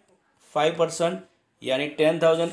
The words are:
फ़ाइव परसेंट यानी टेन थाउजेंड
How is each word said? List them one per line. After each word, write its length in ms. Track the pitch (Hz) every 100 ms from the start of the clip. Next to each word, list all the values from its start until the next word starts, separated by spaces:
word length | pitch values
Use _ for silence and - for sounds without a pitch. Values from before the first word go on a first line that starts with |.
| _ _ _ _ _
फ़ाइव 220 | 151 156 165
परसेंट 400 | 165 - 170 185 - _ _ _
यानी 240 | 123 131 147
टेन 340 | 147 156 165
थाउजेंड 300 | 165 165 170